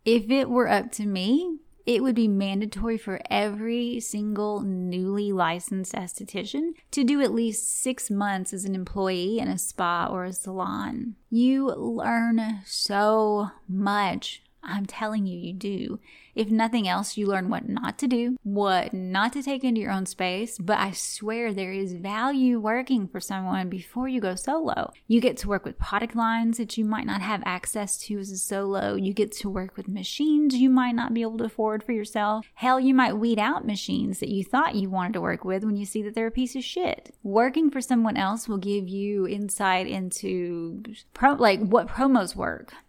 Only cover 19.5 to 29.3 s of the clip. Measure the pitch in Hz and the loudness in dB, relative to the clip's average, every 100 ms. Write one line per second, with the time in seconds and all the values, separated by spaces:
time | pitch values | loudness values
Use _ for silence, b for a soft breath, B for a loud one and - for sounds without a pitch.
19.5 | 269 262 226 202 196 190 - 180 185 226 | -2 2 2 0 -2 -4 -2 -2 -2 -4
20.5 | - 175 214 196 185 - - 214 226 233 | -4 0 0 0 -4 -8 -6 -6 -4 -2
21.5 | 196 185 190 196 180 190 208 254 277 254 | -2 -4 -4 -4 -4 -4 -2 0 4 4
22.5 | 240 214 233 254 262 190 190 - 190 185 | 4 2 0 2 0 0 -6 -6 -4 -2
23.5 | 185 185 185 170 240 262 254 202 190 - | -2 -2 -4 -6 -4 -2 0 0 -2 -2
24.5 | 311 320 - - - b 226 247 - 202 | 0 0 -2 -4 -6 b 4 4 2 0
25.5 | 202 - - - 202 233 226 226 226 226 | -2 -2 -6 -2 -2 -2 0 0 2 2
26.5 | 226 220 - 214 214 - 196 190 208 185 | 0 -2 -2 0 0 -2 -4 -2 -4 -2
27.5 | 180 - 220 202 - - 208 196 190 - | -6 -4 -4 -4 -4 -4 -6 -6 -6 -4
28.5 | 196 196 196 202 202 190 202 208 | -2 0 0 0 0 0 0 0